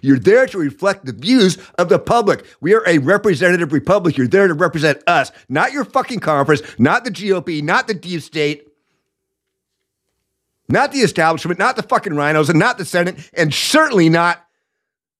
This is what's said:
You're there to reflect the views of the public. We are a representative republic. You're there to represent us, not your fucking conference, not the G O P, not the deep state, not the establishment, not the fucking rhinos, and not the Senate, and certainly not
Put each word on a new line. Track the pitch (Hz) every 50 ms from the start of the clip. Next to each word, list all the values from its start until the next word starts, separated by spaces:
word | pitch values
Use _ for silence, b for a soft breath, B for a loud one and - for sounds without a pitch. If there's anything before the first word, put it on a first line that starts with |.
| -
You're | 135 139 123
there | 95 190 220 254 262 -
to | - 185
reflect | 156 139 - - 190 196 190 196 -
the | 131 107
views | 104 139 208 262 262 196 185 - B B B B -
of | 180 160
the | 185 165
public. | - - 226 240 220 196 139 - b b b b
We | - 170 214
are | 226 220
a | 180 170 151
representative | 127 156 196 202 208 214 170 123 185 175 180 175 170 139 156
republic. | 135 - 170 196 208 175 165 131
You're | 135 127
there | 120 180 196 202 180
to | 160
represent | - 185 160 147 156 151 151 139 - -
us, | 170 175 147 135 - b b b b
not | 127 151 214 262
your | 262 285 226
fucking | - - 269 - - 247 175
conference, | 110 151 151 139 143 147 151 - B B B B
not | 120 151 190 247 240
the | 247 170
G | 151 202 196 190
O | 180
P, | - 185 160 147 147
not | 151 190 254 247
the | 226 214
deep | 165 - 175 180 156 -
state, | - - 156 147 147 151 - _ _ _ _ _ _ _ _ _ _ _ _ _ _ _ _ _ _ _ _ _ _ _ _ _ _ _ _ _ _ _ _ _ _ _ _ _ _ _ _ _ -
not | 151 220 277 277
the | - 269
establishment, | 226 165 - 175 160 165 160 147 - 170 180 190
not | 196 254 254
the | 220 -
fucking | - - 165 - 196 151
rhinos, | 147 143 147 156 156 151 139
and | 165 156
not | 202 247 247
the | 202 175
Senate, | - - 175 175 180 185 135 - - _
and | - 165 151 131
certainly | - - - - 311 311 294 240 190 165 165
not | 165 165 170 175 170 - _ _ _ _ _ _ _ _ _ _ _ _ _ _ _ _